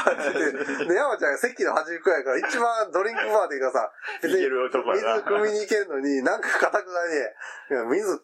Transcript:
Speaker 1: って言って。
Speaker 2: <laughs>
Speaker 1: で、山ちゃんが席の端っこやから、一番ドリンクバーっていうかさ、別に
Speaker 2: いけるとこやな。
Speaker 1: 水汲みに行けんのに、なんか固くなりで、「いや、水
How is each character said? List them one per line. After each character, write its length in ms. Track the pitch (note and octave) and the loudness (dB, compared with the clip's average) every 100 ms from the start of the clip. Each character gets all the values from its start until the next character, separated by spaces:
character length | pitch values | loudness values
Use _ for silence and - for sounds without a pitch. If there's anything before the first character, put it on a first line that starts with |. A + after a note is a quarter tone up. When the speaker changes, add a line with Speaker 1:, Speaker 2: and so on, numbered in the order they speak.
Speaker 1:
っ 20 | |
て 60 | - E3+ C#3+ | 2 0 0
言 140 | C3 D3+ | 0 0
っ 280 | C3 C#3+ C#3+ | 0 -4 -2
て。 80 | D3 | 2
Speaker 2:
<laughs> 40 | |
Speaker 1:
で、 40 | |
山 220 | F#3 C#4+ A3+ | 2 2 0
ち 80 | |
ゃ 40 | D3+ | 0
ん 40 | |
が 60 | C3+ | 0
席 260 | B3 - | -2 0
の 100 | F3 | 0
端 200 | - D#3+ | 0 -2
っ 60 | E3+ | -2
こ 100 | F#3+ | 2
や 140 | D#3+ | 2
か 60 | C3 | 2
ら、 80 | B2+ | 0
一 200 | - B3+ | 0 0
番 320 | A#3 A3+ G#3 | 0 0 0
ド 120 | D#3+ | 0
リ 100 | G#3 | -2
ン 40 | A3 | -2
ク 60 | |
バ 200 | A3 G#3+ | 0 2
ー 40 | E3+ | 2
っ 20 | |
て 60 | |
い 40 | C#3+ | 0
う 20 | |
か 80 | C3 | 0
さ、 220 | B2+ G#2+ - - F#4+ | 0 -2 -6 -12 -6
別 120 | E3 | 0
に 60 | F#3 | 2
Speaker 2:
い 20 | |
け 80 | C#3 | 2
る 200 | C3 B2+ | 0 0
と 100 | C3 | 0
こ 120 | A#2 | 2
や 80 | - | 2
な。 120 | A2 A2 | 2 0
Speaker 1:
水 40 | - | 2
汲 160 | G#3 | 2
み 80 | G#3+ | 2
に 80 | G#3 | 0
行 80 | G3+ | 0
け 160 | G#3+ | 0
ん 40 | F#3+ | 0
の 120 | C#3 | -2
に、 220 | C#3 C#3 | 0 2
な 160 | C3+ G#3 | 2 0
ん 20 | |
か 80 | - - | 0 2
固 240 | E3+ G#3 | 2 0
く 100 | F#3+ | -2
な 120 | F3+ E3+ | -4 -2
り 40 | |
で、 260 | D3+ A2+ - - - - | -2 -2 -6 -16 -14 -4
「い 40 | |
や、 100 | C3+ | -2
水 360 | A2+ E3 G#3 D#3+ | 0 0 0 -4